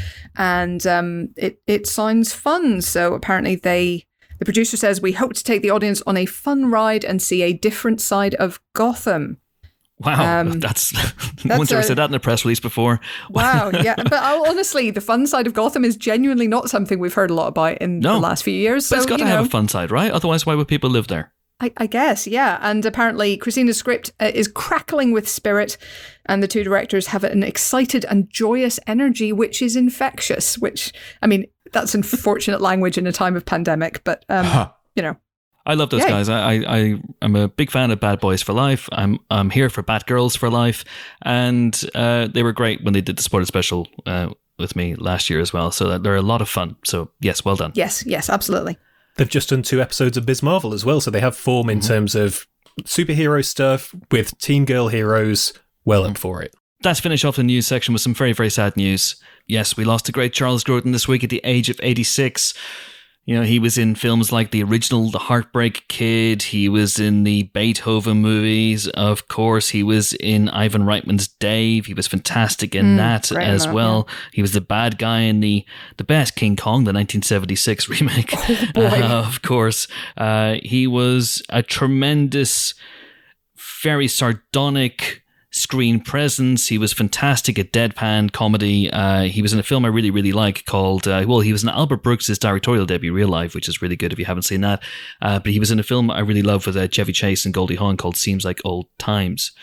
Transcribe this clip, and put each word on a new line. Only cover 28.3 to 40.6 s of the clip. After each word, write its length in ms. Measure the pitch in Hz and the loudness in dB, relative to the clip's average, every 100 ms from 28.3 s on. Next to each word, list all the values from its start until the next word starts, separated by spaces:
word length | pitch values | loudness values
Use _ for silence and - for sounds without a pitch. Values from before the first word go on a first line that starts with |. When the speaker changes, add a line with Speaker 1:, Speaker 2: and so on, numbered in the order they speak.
| - 226 247 247 240 - | -2 0 0 0 -4 -4
Speaker 1:
energy, 440 | 220 277 240 214 | 0 0 0 -2
which 300 | 208 220 - | 0 -2 0
is 140 | 254 240 | -2 2
infectious, 840 | 247 247 269 - - - - - | 0 0 -4 -4 -6 -4 -4 -2
which, 340 | 220 - - - - - | -4 -6 -10 -12 -20 -2
I 60 | 214 | 2
mean, 180 | 196 196 _ - | 2 0 _ -6
that's 200 | - - | -4 -2
unfortunate 680 | 208 202 247 - 202 - 202 | -2 -2 -2 -2 -2 -2 -2
<laughs> 80 | 196 | 0
language 280 | 190 185 175 | 2 0 0
in 80 | 180 | -2
a 60 | |
time 240 | 175 185 180 | -2 -2 -2
of 100 | - | -2
pandemic, 580 | 170 175 156 165 - | -2 0 0 -2 -6
but, 220 | - 165 - | -6 -6 -2
um, 160 | 190 175 | 0 2
Speaker 3:
Huh. 260 | 226 202 _ _ - | 2 0 _ _ -6
Speaker 1:
you 80 | |
know. 120 | 165 151 _ _ _ _ | -4 -6 _ _ _ _
Speaker 2:
I 120 | - 151 | -2 0
love 160 | 147 | 2
those 100 | - | 2
Speaker 1:
Yay. 80 | 311 | 2
Speaker 2:
guys. 180 | 104 101 | 2 0
I, 260 | 113 110 | 0 2
I, 0 | 110 - | 0 2
I 320 | 117 107 104 - - | 2 2 0 -6 -4
am 140 | 107 104 | 2 2
a 120 | 104 | 2
big 220 | - 151 | 0 -2
fan 220 | 135 127 | 0 0
of 80 | 104 | 0
Bad 200 | 107 98 | 0 0
Boys 220 | 98 92 | 0 0
for 100 | - | 0
Life. 380 | 107 139 135 - | 0 2 0 -2
I'm, 260 | - 98 104 - | -2 0 0 0
I'm 220 | 107 98 | 0 2
here 180 | 127 131 | 2 2
for 140 | - | 0
Batgirls 520 | 95 110 - 123 123 - | -4 -4 0 0 0 0
for 140 | 123 | 0
Life. 340 | 117 | 2